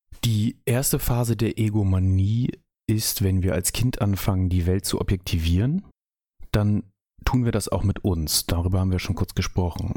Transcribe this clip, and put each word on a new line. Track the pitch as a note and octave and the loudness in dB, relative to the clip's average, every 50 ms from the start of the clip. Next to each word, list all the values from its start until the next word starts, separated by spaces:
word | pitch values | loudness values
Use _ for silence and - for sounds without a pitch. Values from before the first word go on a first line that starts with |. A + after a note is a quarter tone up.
| _ _ - - - | _ _ -10 -6 -2
Die | A#2 A2 G#2 G#2+ A#2+ - - _ | 0 0 2 0 0 -2 -4 _
erste | - A#2 B2 C#3 - - C#3+ | -2 0 0 0 0 0 0
Phase | - - B2+ A#2+ B2 A2+ A#2 | 0 0 0 0 0 0 0
der | G#2 A#2 A2 - - | 0 0 -2 0 0
Egomanie | A2+ G#2+ G#2 G#2+ G2+ F#2+ F#2 F#2 F#2 F#2+ F#2+ F#2 F#2+ G2+ A2 A#2 B2 - - - _ _ _ _ _ - | 0 0 0 2 2 2 2 2 2 2 4 4 2 2 2 0 0 -2 -4 -6 _ _ _ _ _ -2
ist, | A2 G#2+ - - - - G2+ | 0 0 0 -2 -2 0 0
wenn | F#2+ F#2 F#2+ | 2 2 2
wir | F2 F#2+ - | 2 2 0
als | F2 F2 - | 0 -2 -4
Kind | - - A#2 B2+ - - | -2 -2 -2 -2 0 0
anfangen, | G#2+ G2+ G2 F#2 - - G2 F#2 F#2 F2+ | 0 0 0 0 0 0 0 2 2 2
die | F#2 F#2 E2+ F2+ | 2 2 2 2
Welt | F#2 G2 - | 0 0 0
zu | - - - | -2 -4 -2
objektivieren, | - - G2+ F#2 - - - E2+ D#2+ E2 E2+ F2+ A2 C3 D#3+ F#3+ - - - _ _ _ _ _ _ _ _ - - - | -2 0 -2 -2 -2 -2 -2 0 2 2 2 2 2 2 0 -2 -4 -8 -14 _ _ _ _ _ _ _ _ -20 -8 -2
dann | - G#2+ G#2 G#2 G#2 G2+ - - _ _ _ _ _ - - | 0 2 2 2 2 0 -2 -6 _ _ _ _ _ -8 -4
tun | - - B2+ A#2+ | 0 0 2 2
wir | A#2 | 2
das | A2+ G#2+ - - | 0 -2 -2 -2
auch | - F#2 - | -2 0 0
mit | G2 F#2+ - - | 0 -2 -2 -2
uns. | G#2+ F2+ E2 D#2 D2+ - - - | -2 -2 -2 -2 -2 -2 -2 -2
Darüber | - F2 E2+ E2+ F#2 F#2+ F#2 | -2 -2 -2 0 0 0 0
haben | F#2 F#2 | 0 0
wir | F#2 F2+ | 0 -2
schon | - - D#2+ | -2 -4 -4
kurz | - F2 - - | -4 -4 -4 -2
gesprochen. | - F2+ - - - F2+ E2+ - - F2+ - - | -4 -4 -2 -2 -2 -2 -2 -2 -4 -6 -6 -6